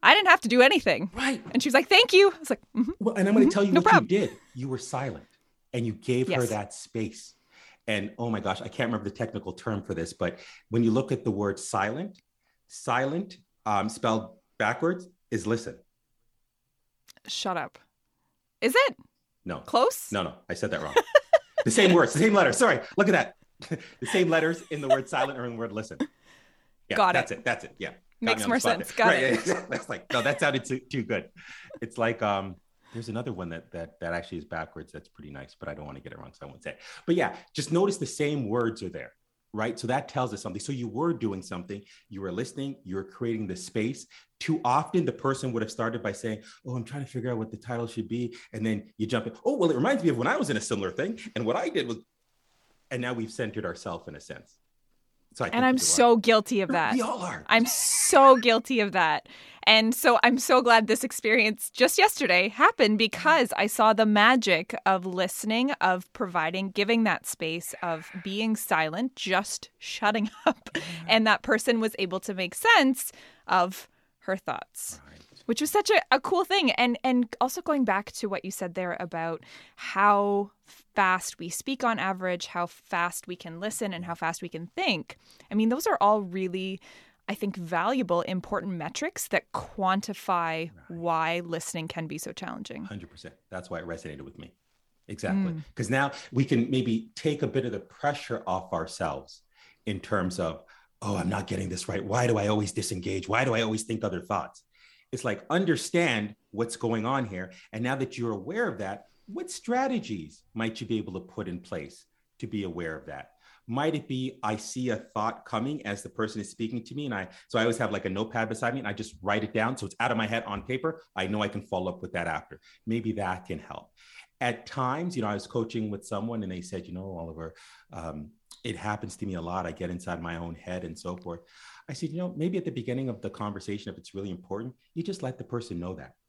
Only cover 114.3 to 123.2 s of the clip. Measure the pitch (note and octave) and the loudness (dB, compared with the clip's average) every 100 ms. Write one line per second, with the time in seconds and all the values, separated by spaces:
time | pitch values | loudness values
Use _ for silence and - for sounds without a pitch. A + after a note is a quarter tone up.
114.3 | - G#2+ G#2+ - - B2+ G#2+ - - A2 | -6 -4 -4 -6 -6 -4 -4 -6 -4 -4
115.3 | - - A2+ B2 D3+ G#2 G2+ - - A2 | -6 -6 -4 -4 -6 -6 -8 -10 -6 -4
116.3 | G#2+ G2 - A2+ A#2+ A2+ C3 D3 G#2+ F#2+ | -4 -10 -6 -6 -6 -8 -10 -6 -6 -8
117.3 | - - A#2 A#2 A#2 A2 G2 F#2+ F#2+ A2+ | -12 -4 0 0 2 -2 -2 -4 -4 -4
118.3 | A#2 A2 A2 A#2+ C3 G#2+ G2+ A2 - F#2 | -2 -4 -2 -4 -4 -6 -6 -8 -8 -2
119.3 | G#2 G#2+ A2+ A2+ C3 G2 - A#2 A2+ G#2+ | -2 0 -2 -2 -2 -8 -2 0 0 0
120.3 | A#2 A2 G2+ - B2+ D#3+ D#3+ - - F#2 | -2 -4 -8 -6 -4 -4 -8 -12 -6 -4
121.3 | G#2+ G2+ G2+ - F#2+ F2+ F2+ F2+ F2 E2+ | -2 -2 -4 -4 -4 -2 -6 -8 -6 -4
122.3 | - - - _ _ - A2+ A2 G2+ | -6 -8 -20 _ _ -4 -4 -2 -4